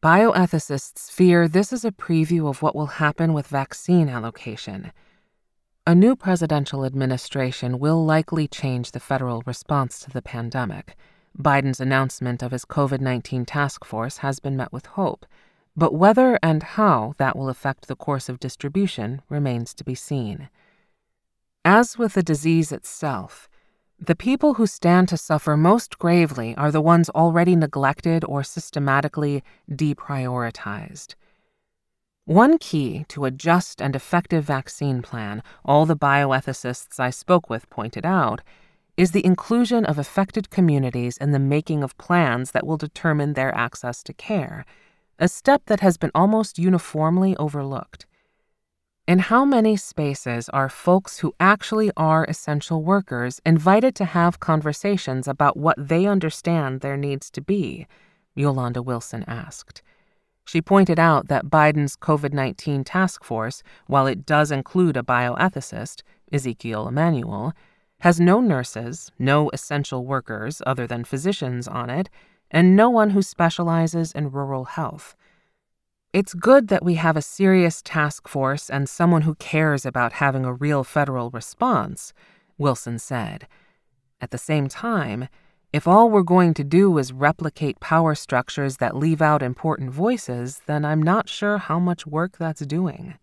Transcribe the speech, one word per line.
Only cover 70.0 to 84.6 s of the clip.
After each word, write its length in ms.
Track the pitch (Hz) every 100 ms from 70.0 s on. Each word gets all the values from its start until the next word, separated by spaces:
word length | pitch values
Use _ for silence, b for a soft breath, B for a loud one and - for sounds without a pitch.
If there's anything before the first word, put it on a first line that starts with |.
| 127
workers 560 | 135 - 107 110 156 -
other 200 | 131 120
than 200 | 120 120
physicians 640 | 135 170 202 131 123 120
on 200 | - 120
it, 200 | 135 190 b b b b
and 240 | 156 180 190
no 140 | 233
one 220 | 233 208
who 100 | 196
specializes 920 | 190 - 170 - 170 165 165 170 165
in 180 | 143 147
rural 360 | 139 139 135 127
health. 500 | - 147 151 - _ _ _ _ _ _ _ _ _ _
"It's 220 | 190 196
good 340 | 175 214 277 220
that 160 | 196
we 120 | 180 165
have 200 | 165 156
a 60 |
serious 600 | 147 - 190 190 175 -
task 460 | - 160 147 - -
force 420 | 143 135 143 -
and 200 | 139 139
someone 320 | - 170 165
who 140 | 156 151
cares 500 | - 156 156 143 131
about 340 | 123 120 -
having 200 | 143 135
a 80 | 131
real 320 | 123 147 147
federal 460 | 131 151 139 131 120
response," 800 | 123 - - 254 190 - - - b b b b b
Wilson 420 | 143 123 - 117
said. 480 | - 127 110 101 - _ _ _ _ _ _ _
"At 120 | 127
the 60 | 147
same 300 | - 156